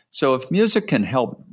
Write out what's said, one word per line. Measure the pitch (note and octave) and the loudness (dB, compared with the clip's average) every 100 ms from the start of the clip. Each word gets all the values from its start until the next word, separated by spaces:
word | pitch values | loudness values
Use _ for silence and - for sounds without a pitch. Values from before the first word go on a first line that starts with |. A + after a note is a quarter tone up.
| _ | _
So | - C#3 C3 | -2 0 0
if | - | 0
music | F3 A3 G#3+ - | 0 2 0 0
can | B2+ | 0
help | G2+ B2+ A2+ - - | 0 0 -2 -4 -16